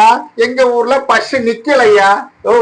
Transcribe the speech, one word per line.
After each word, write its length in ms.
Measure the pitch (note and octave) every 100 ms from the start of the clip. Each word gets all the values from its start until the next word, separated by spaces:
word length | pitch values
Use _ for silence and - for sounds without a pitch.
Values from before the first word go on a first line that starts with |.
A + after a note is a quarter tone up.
| A3 C#4 -
எங்க 380 | - A#3+ B3+ B3+
ஊர்ல 280 | A#3+ A3+ C4+
பஸ் 360 | C4+ A3 - C4+
நிக்கலையா." 760 | A3+ A3+ D4 C#4 A3+ G#3 G3 G3+ - _
"ஓ 100 | G3 A#3